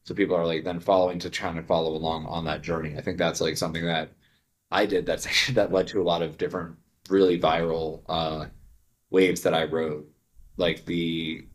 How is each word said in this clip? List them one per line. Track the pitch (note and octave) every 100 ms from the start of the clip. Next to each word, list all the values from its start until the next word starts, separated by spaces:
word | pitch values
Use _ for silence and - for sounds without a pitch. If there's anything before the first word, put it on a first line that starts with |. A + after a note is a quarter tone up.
So | -
people | F#2 F#2 F2+
are, | E2+
like, | E2
then | E2+ F2
following | G2+ F#2+ F#2 F2
to | F2
try | - F#2
and | E2 D#2+
follow | E2+ D#2+
along | D#2 E2 D#2+ D#2
on | E2+ D#2+
that | D2+
journey. | E2+ E2 D#2 -
I |
think | F#2+ F2+
that's, | E2+ -
like, | E2 D#2
something | E2+ E2
that | E2+ D#2+ D#2 - _ _ _ _ -
I | F#2+ G2+
did | F#2 E2+
that's | D#2+ -
<laughs> |
actually, | - -
that | A2+ G2
led | F#2 F#2
to | G#2
a |
lot | E2+ E2+
of | D#2+ -
different | F2 F2+ E2 - _ _ -
really | G2 F#2 F2
viral, | D#2+ E2 E2+ E2 D#2+ D#2 -
uh, | E2 D#2+ D#2 D2 - - - _ _ -
waves | F#2 F#2 E2+
that | F2+
I | D#2+
wrote. | D#2 D#2+ D#2+ D2+ D2+ _ _ - - -
Like, | E2+ D#2+ -
the, | F2 E2 E2 D#2+ D#2+ -